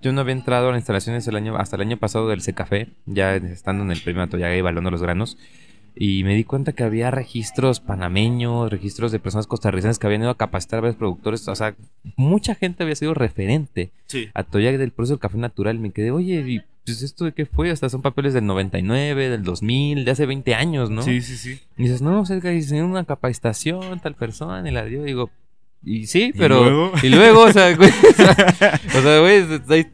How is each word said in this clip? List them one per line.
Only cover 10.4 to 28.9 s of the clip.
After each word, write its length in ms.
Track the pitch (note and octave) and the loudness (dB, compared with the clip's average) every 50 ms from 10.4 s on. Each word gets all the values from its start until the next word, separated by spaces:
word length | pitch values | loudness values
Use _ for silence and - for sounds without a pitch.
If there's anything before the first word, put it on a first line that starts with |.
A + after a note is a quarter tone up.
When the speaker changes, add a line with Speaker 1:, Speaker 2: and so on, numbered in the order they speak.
| A2 G#2 - F#2+ - - - A2+ | -6 -6 -6 -8 -8 -6 -6 -4
Speaker 1:
a 40 | |
varios 160 | A2 A#2+ A2 - | -4 -4 -4 -4
productores, 500 | A2+ G2 F2+ E2+ - G#2+ G#2+ A2+ - - | -4 -6 -6 -6 -6 -6 -6 -6 -8 -8
o 80 | F#2+ | -8
sea, 200 | G2+ A2 G#2+ G#2 - G#2 - _ _ - - - | -6 -6 -6 -8 -10 -18 -20 _ _ -20 -12 -6
mucha 380 | - C3 D3 F#3 G#3 - - G#3+ | -2 0 0 0 0 -2 -4 -6
gente 300 | - F#3+ F3+ F3 - F3 | -4 -4 -6 -6 -4 -6
había 120 | D#3 D3 | -6 -6
sido 180 | - D3 D#3 D#3+ | -4 -4 -4 -2
referente 760 | D3+ A#2+ G#2+ - - F#2+ G2 A#2 D#3 D3 - - F#2 F2 - - _ _ | -2 -2 -4 -4 -4 -4 -2 -2 -2 -2 -4 -6 -8 -8 -8 -10 _ _
Speaker 2:
Sí. 240 | - - C3 A2 G#2 - | -12 -10 -10 -10 -10 -10
Speaker 1:
a 80 | - | -10
Atoyaga 360 | G2 - - G2+ G#2+ B2 C3+ C3+ | -8 -4 -2 0 0 0 0 -2
del 140 | C3+ A#2+ | -4 -6
proceso 220 | - - A#2 B2+ D3 | -6 -6 -4 -4 -4
del 40 | B2+ | -4
café 160 | - G2+ - A2 | -4 -6 -6 -6
natural, 400 | A#2 A#2+ - - G2 G#2+ A2+ A#2 | -8 -6 -6 -6 -4 -4 -4 -4
y 20 | |
me 120 | A2+ G2+ | -6 -8
quedé, 200 | F#2 G#2 G#2+ A#2 | -6 -4 -4 -2
oye, 320 | C3 E3+ F3+ F#3 F3+ D#3+ C#3 B2+ | -2 -2 -4 -2 -4 -4 -4 -4
¿y, 140 | B2 G#2+ - - _ _ - | -6 -6 -8 -10 _ _ -12
pues, 160 | A#2+ A#2 A2+ | -10 -10 -8
esto 240 | C3 C#3 - - E3+ | -8 -10 -8 -6 -6
de 80 | D#3+ C#3+ | -6 -4
qué 120 | - D3+ | -6 -6
fue? 260 | - - - D#3+ F3 | -4 -2 -2 -2 -2
O 40 | E3 | -2
sea, 120 | C#3 - B2+ | -4 -4 -6
son 120 | B2+ C3 | -6 -4
papeles 320 | - C#3+ - - C#3 C#3 C3 | -4 -4 -4 -2 -2 0 0
del 120 | B2+ G#2+ | 0 0
noventa 320 | G2+ F#2+ F#2+ G2 F#2+ F2+ F#2 | 0 -2 -2 -2 -4 -4 -4
y 20 | F2+ | -2
nueve, 460 | G2+ A#2 C3+ C#3+ D3 C#3+ C3+ C3+ B2+ | 0 0 -2 -2 -2 -2 -2 -2 -4
del 140 | A#2+ A2 F#2+ | -4 -4 -4
dos 180 | F2+ F2 F2 G#2 | -6 -6 -4 -4
mil, 420 | G#2+ B2 C3+ C#3+ D3 D3 C#3+ B2+ | -2 -2 -2 -2 -2 -2 -2 -2
de 60 | A#2+ | -2
hace 140 | C3+ C#3+ D3+ | -2 -2 -2
veinte 280 | B2+ C3+ C#3 B2+ C3 A2+ | -2 -4 -4 -4 -2 -2
años, 340 | A2+ C#3 E3+ D#3+ C#3 B2 G#2+ | 0 0 -2 -2 -2 -4 -4
¿no? 120 | A2 A2 B2 | -4 -4 -2
Speaker 2:
Sí, 180 | - B2 B2 | -2 -2 -2
sí, 160 | A#2+ A#2+ C3 A#2 | -4 -6 -12 -14
sí. 220 | A2+ B2+ C3 C3+ - _ _ - | -12 -14 -14 -16 -18 _ _ -4
Speaker 1:
Y 60 | B2 | -2
dices, 180 | B2 B2+ A#2+ | -2 -2 -2
no, 180 | C#3 D#3 F#3 G#3+ | -2 -2 0 0
o 40 | G3+ | -2
sea, 140 | F3+ G3 F#3 | -2 -4 -4
que 140 | F3 F3+ F3 | -4 -2 -2
hicieron 340 | E3 D3+ C#3 D3 D3+ E3 F3+ | -2 -2 -2 -2 -2 -2 -2
una 120 | F#3 F#3 E3+ | -2 -4 -4
capacitación, 960 | - C#3+ - - B2+ A#2+ - - A#2+ G#2+ - - D#3 F3 F#3 F#3 F#3 F#3 F3 | -6 -6 -6 -4 -4 -4 -4 -4 -4 -4 -4 -4 -6 -6 -6 -8 -10 -10 -10
tal 160 | - D#3 C#3+ | -10 -10 -10
persona, 520 | - A#2+ A2 A2 - D#3 E3+ F#3 F#3 F3+ D#3 | -8 -10 -10 -10 -10 -10 -10 -10 -8 -8 -6
y 40 | |
la 140 | B2+ A#2+ A2 | -6 -6 -6
dio, 180 | A2 A#2+ C#3 D3 | -6 -8 -8 -8
digo, 260 | C#3+ C3+ B2 B2 - - - _ _ _ _ - - - _ - | -6 -6 -6 -6 -8 -8 -16 _ _ _ _ -20 -20 -20 _ -10
y 240 | - G#2+ A2+ A2 - | -8 -6 -6 -4 -2
sí, 240 | - F3+ A3+ B3 - | 0 0 2 0 0
Speaker 2:
¿Y 40 | G2 | 2
Speaker 1:
pero 260 | E3+ D3+ C3+ B2+ B2 | 4 4 6 6 6
Speaker 2:
luego? 280 | B2 C#3 D3+ E3+ F#3+ F#3 D3+ C3 | 6 6 4 0 0 0 0 4
Speaker 1:
y 60 | C3 | 6
luego, 320 | C3+ E3+ G#3 A3+ G#3+ A3 A3+ | 8 8 10 10 10 10 10
o 80 | A3 | 10
sea, 220 | G3+ G#3 F#3 F3+ E3+ | 8 8 6 6 6
güey, 140 | E3 F#3+ G#3+ | 8 8 8
o 240 | A#3+ G3+ - A4 - | 8 10 8 8 10
sea, 680 | - - F#3+ F#3 - G3 F3+ F3 - G3 G#3 - - - | 10 8 8 8 6 6 4 4 4 4 4 4 2 -2
Speaker 2:
<laughs> 140 | F#3 | 0